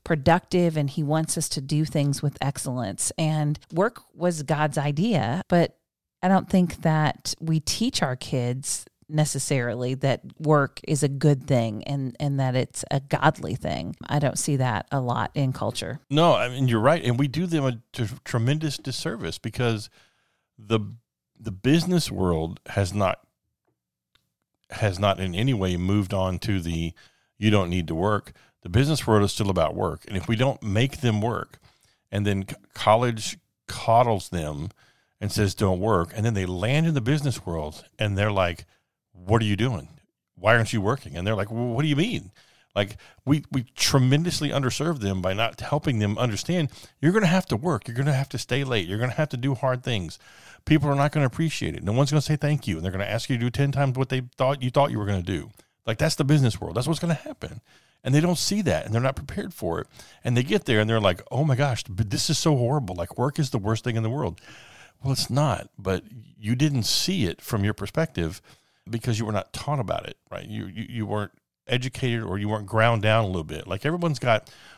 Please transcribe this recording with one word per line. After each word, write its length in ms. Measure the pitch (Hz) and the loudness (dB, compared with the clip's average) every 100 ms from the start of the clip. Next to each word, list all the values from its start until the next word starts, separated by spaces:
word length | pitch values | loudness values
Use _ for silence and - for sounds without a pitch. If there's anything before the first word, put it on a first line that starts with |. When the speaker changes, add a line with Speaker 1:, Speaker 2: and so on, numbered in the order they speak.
Speaker 1:
productive, 760 | - 160 135 180 - 185 175 156 | -2 0 4 2 2 2 2 2
and 100 | 143 | -2
he 140 | 139 | -2
wants 340 | 147 156 160 - | 0 0 0 -2
us 100 | 151 | -4
to 100 | - | -6
do 240 | 135 151 | -2 0
things 380 | 156 156 143 139 | 0 0 0 0
with 160 | 147 - | -2 -2
excellence. 720 | 135 - - 127 110 - - - | -4 -4 -6 -4 -4 -4 -6 -2
And 400 | 156 156 151 151 - | 0 0 0 -2 -4
work 300 | 165 208 - - | 0 0 -2 -14
was 280 | - 175 165 | -4 -2 -2
God's 360 | 139 151 151 147 | -2 0 0 0
idea, 640 | 147 147 214 190 104 160 - | 0 0 2 2 0 -2 2
but 280 | 175 160 - _ _ _ _ | 2 2 -2 _ _ _ _
I 60 | 180 | 2
don't 200 | 190 - | 2 4
think 340 | 190 175 - | 2 2 2
that 520 | 165 156 151 - - - | 0 2 2 -2 -8 -6
we 220 | 160 160 | -2 0
teach 420 | - - 233 - | 0 -2 -2 0
our 140 | 147 127 | -2 -2
kids 680 | - 135 123 127 143 - - _ - | -4 -2 -2 -4 -6 -8 -10 _ -4
necessarily 840 | 151 151 139 - 139 120 117 127 135 | 0 0 0 0 0 0 -2 -2 0
that 260 | 135 117 - - | 0 0 -4 -6
work 420 | 151 151 135 - - | 2 4 2 -2 -4
is 140 | 147 | 0
a 60 | 143 | 0
good 380 | 135 151 139 - | 2 2 2 2
thing 380 | 131 113 107 | 2 2 -4
and, 320 | - 143 131 - | -6 -6 -6 -4
and 220 | 147 139 | -2 0
that 160 | 131 127 | 0 0
it's 260 | - - - | -2 -6 -4
a 100 | 139 | -4
godly 560 | 139 - 147 - - - | -2 2 2 2 -4 -4
thing. 380 | - 65 85 - - | -4 -6 -8 -12 -4
I 100 | 147 | 0
don't 200 | 143 - | 0 -2
see 180 | - 139 | -2 0
that 300 | 127 107 - | 0 0 -4
a 100 | 139 | -4
lot 320 | 127 120 110 | -2 -2 -4
in 180 | - 135 | 0 -2
culture. 480 | 123 104 - 87 127 - | 0 -4 -4 -8 -10 -2
Speaker 2:
No, 260 | 143 170 | 4 6
I 140 | 120 123 | 4 2
mean, 180 | 123 127 | 0 2
you're 140 | 117 | 4
right. 240 | 120 165 | 4 2
And 140 | - 120 | 2 0
we 100 | 143 | 0
do 180 | 127 180 | -2 -2
them 180 | 165 | 0
a 160 | 135 120 - | 0 -2 -10
t-, 160 | - 117 - | -6 -6 -6
tremendous 540 | - 123 113 151 156 135 | -4 0 0 0 -2 -6
disservice 580 | - 123 165 220 95 - | -8 -6 -6 -6 -6 -6
because 520 | 120 - 123 110 107 _ _ _ _ _ _ _ | -8 -2 -2 -2 -6 _ _ _ _ _ _ _
the, 220 | 104 113 104 113 _ _ _ _ | 0 0 0 -10 _ _ _ _
the 140 | 110 | -12
business 580 | 95 123 160 170 180 - | -2 4 4 4 0 0
world 500 | 98 92 82 82 92 - | 0 0 0 -2 -8 -6
has 280 | - 95 | -2 0
not, 260 | 101 95 - _ _ _ _ _ _ _ _ _ _ _ _ _ _ _ | 0 0 0 _ _ _ _ _ _ _ _ _ _ _ _ _ _ _
has 280 | - 107 90 | -2 -2 2
not 220 | 101 90 | 2 2
in 140 | 92 | -2
any 200 | 87 127 | 0 0
way 220 | 120 95 87 | 2 0 2
moved 360 | 92 104 92 | 2 2 2
on 280 | 98 92 90 | 0 -2 -2
to 200 | - 95 | -2 -2
the, 320 | 85 82 82 - - _ _ _ | -2 -2 -4 -8 -18 _ _ _
"You 120 | 107 | 2
don't 200 | 104 87 | 4 2
need 160 | 90 82 | -2 -2
to 80 | |
work." 380 | 80 98 104 - - _ _ | -2 0 0 -4 -18 _ _
The 60 | 87 | -2
business 380 | 92 139 151 - | 2 2 0 4
world 160 | 107 | 4
is 100 | 101 | 4
still 160 | - 98 | 0 0
about 280 | 92 78 90 | 2 0 0
work. 280 | 98 73 - | -4 -4 -8
And 80 | 95 | -6
if 100 | - | -2
we 80 | |
don't 260 | 113 127 - | 0 0 -2
make 420 | 107 101 135 - | -2 0 0 0
them 180 | 123 107 | 0 0
work, 400 | 101 107 - - _ _ _ _ _ | 0 -4 -8 -16 _ _ _ _ _
and 160 | 104 104 | -2 0
then 220 | 98 98 | -2 -4
c-, 80 | - _ | -12 _
college 640 | - - 110 123 110 107 - _ _ - | 0 4 6 4 -2 -6 -10 _ _ -14
coddles 600 | - - 117 120 104 - | -6 2 4 4 0 -2
them 400 | 90 76 71 78 - _ _ _ _ | -6 -4 -6 -10 -12 _ _ _ _
and 100 | 104 | -4
says, 240 | - 104 | 0 0
"Don't 240 | - 101 90 | 2 0 0
work," 340 | 104 101 85 - | 0 0 0 -2
and 100 | 110 | -2
then 80 | |
they 120 | 104 92 | -2 -2
land 400 | 90 104 143 165 | -2 0 2 2
in 80 | |
the 60 | 147 | 0
business 460 | 117 151 143 113 - | 0 0 0 -4 -6
world 380 | 82 76 - - - | -6 -6 -10 -18 -4
and 220 | 107 98 | -2 0
they're 140 | 104 | 0
like, 340 | 101 87 85 - _ _ _ _ | 2 2 0 -12 _ _ _ _
"What 280 | 92 90 113 | -16 0 2
are 60 | 107 | 4
you 100 | 101 | 2
doing? 320 | 120 113 - - _ _ _ | 0 -2 -8 -20 _ _ _
Why 220 | _ 95 117 | _ 4 6
aren't 160 | 107 | 4
you 80 | 117 | 0
working?" 360 | 98 139 - 71 | 0 -2 -6 -4
And 80 | |
they're 120 | 95 110 | -2 -2
like, 160 | 104 | -2
"Well, 160 | 113 123 | -4 -2
what 140 | 117 | -2
do 60 | 156 | 0
you 80 | 143 | 2
mean?" 360 | 208 - - - _ _ _ | 0 -2 -8 -18 _ _ _
Like, 240 | 98 104 107 - - | -2 -2 -4 -20 -8
we, 180 | - 151 - | 0 0 0
we 120 | 135 120 | -6 -6
tremendously 760 | - - 139 127 143 175 - 147 | -2 2 4 6 4 2 -2 -2
underserve 480 | 139 131 - 156 151 | 0 -2 -2 -4 -2
them 240 | 101 95 | -2 0
by 100 | 92 | -2
not 280 | 95 117 - | -2 -4 -4
helping 400 | - 147 156 117 | -4 -2 0 0
them 180 | 104 104 | 0 0
understand, 520 | 123 101 - 175 147 - - _ | -2 -2 -2 -2 -2 -6 -20 _
"You're 120 | 147 | 2
gonna 140 | 202 196 | 4 4
have 200 | 185 - | 2 0
to 100 | 107 | -2
work. 300 | 165 143 - | 0 -2 -2
You're 100 | 120 | -2
gonna 160 | 139 | 0
have 160 | 135 139 | 0 -2
to 80 | 120 | -6
stay 260 | - 131 | -4 -2
late. 240 | 135 117 85 | 0 0 0
You're 100 | 101 | -2
gonna 140 | 123 | -2
have 160 | - - | 0 -2
to 80 | 123 | -2
do 180 | 131 | -2
hard 300 | 135 135 127 | 0 0 -2
things. 340 | 127 113 82 - - - - - - | -2 -4 -4 -10 -20 -20 -20 -16 2
People 240 | 151 143 | 4 4
are 60 | 139 | 2
not 160 | 147 | 2
gonna 140 | 156 135 | 2 0
appreciate 500 | - 160 - - 78 | 0 -2 -2 -4 -4
it. 80 | |
No 80 | 87 | 0
one's 180 | 113 139 | 2 2
gonna 100 | 151 | 2
say 160 | 139 151 | 2 0
thank 300 | 147 147 - | 0 0 -2
you. 80 | 82 | -2
And 80 | |
they're 80 | 90 | -4
gonna 120 | 92 | -4
ask 260 | 98 107 - | -2 -4 -2
you 80 | 123 | -2
to 60 | |
do 60 | 120 | 0
ten 220 | 120 139 | 0 0
times 240 | 135 143 127 | 2 0 0
what 140 | 135 | -2
they 120 | 131 123 - | -2 -4 0
thought 260 | 131 139 | 0 0
you 60 | 123 | 0
thought 220 | 143 139 | 2 2
you 80 | 113 | 2
were 80 | 101 | -2
gonna 160 | 98 | -2
do." 280 | 85 85 - - _ _ - | -2 -4 -6 -16 _ _ -6
Like, 100 | 110 | -2
that's 200 | 151 - | 0 0
the 80 | |
business 360 | 139 151 127 - | 2 4 4 2
world. 160 | 82 85 | -4 -4
That's 100 | 127 | -2
what's 140 | 160 | -2
gonna 140 | 170 | -2
happen. 480 | 151 - 285 - 110 - _ _ _ | -2 -4 -12 -12 -14 -18 _ _ _
And 100 | - | 2
they 60 | 143 | 4
don't 160 | 175 175 | 4 2
see 240 | - 202 | 0 0
that, 220 | 175 80 | 0 0
and 80 | - | 0
they're 80 | 110 | 0
not 160 | 131 131 | 0 -2
prepared 380 | 143 - 202 | -8 -8 -8
for 260 | - 87 82 | -6 -4 -4
it. 60 | - - - - | -6 -14 -20 -8
And 140 | - 120 | 0 0
they 60 | |
get 240 | 131 208 - | 2 0 2
there, 140 | 110 | 2
and 100 | 107 | 4
they're 100 | 113 | 4
like, 220 | 98 90 - | 2 2 -4
"Oh 140 | 127 | -2
my 120 | 156 123 | 2 2
gosh, 280 | 143 117 | 0 -2
but 260 | - 92 107 | -4 -4 -2
this 180 | 104 - | -2 -2
is 100 | 139 | 0
so 180 | 165 143 | 2 2
horrible. 360 | 120 151 104 | 2 0 -2
Like, 220 | - - - | -6 -6 -2
work 220 | 123 - | -2 0
is 120 | 143 | -2
the 80 | 117 | -2
worst 260 | 101 113 | -2 -2
thing 120 | - 113 | -2 -2
in 60 | |
the 80 | 110 | -2
world." 280 | 131 101 82 - - - - - _ | -2 -4 -6 -16 -20 -20 -20 -20 _
Well, 120 | 131 | -4
it's 160 | 131 - | -2 -2
not, 400 | 127 151 101 - - | 0 0 0 -6 -8
but 240 | 95 95 - 127 110 - | -4 -4 -4 -18 -20 -10
you 200 | 107 123 | -4 0
didn't 260 | 151 139 | 2 2
see 420 | 107 - - 190 | 0 0 0 0
it 160 | 98 - | 0 -2
from 240 | - 110 | -4 0
your 100 | 101 | 0
perspective 680 | 104 98 - 160 - 82 - - - _ _ - | -2 -4 -2 -2 -2 -4 -6 -16 -20 _ _ -8
because 280 | 113 123 110 | -6 -2 -2
you 60 | |
were 80 | 110 | 0
not 220 | 104 - | -2 -4
taught 260 | - - 147 | -8 -4 -4
about 260 | 92 - - | -2 -4 -6
it, 120 | - _ | -14 _
right? 160 | 92 - | -14 -10
You, 200 | 107 95 | -10 -10
you, 200 | 98 - | -10 -10
you 180 | 117 104 | -6 -4
weren't 260 | 104 101 - _ _ - | -4 -4 -10 _ _ -4
educated, 540 | 123 127 - 131 117 | -2 -2 -4 -2 -2
or 160 | 104 98 | -2 -4
you 100 | 104 | -2
weren't 180 | 107 101 | -4 0
ground 360 | 113 113 113 | 4 4 4
down 220 | 107 110 | 4 4
a 20 | 104 | 2
little 180 | 92 | -2
bit. 220 | 78 76 - | -4 -8 -6
Like, 160 | 95 | -4
everyone's 360 | 143 175 170 139 | -2 -2 -2 0
got 300 | 127 110 - - - | 2 2 0 -16 -20